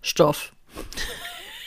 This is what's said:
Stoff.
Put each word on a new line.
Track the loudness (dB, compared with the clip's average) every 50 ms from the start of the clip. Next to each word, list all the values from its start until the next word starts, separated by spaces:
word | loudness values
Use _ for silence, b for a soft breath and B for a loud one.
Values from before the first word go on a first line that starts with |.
Stoff. | b 0 6 6 8 6 6 2 -4 -12 -16 _ -20 B B B B B B B B B B B B -12 -12 B B B B B B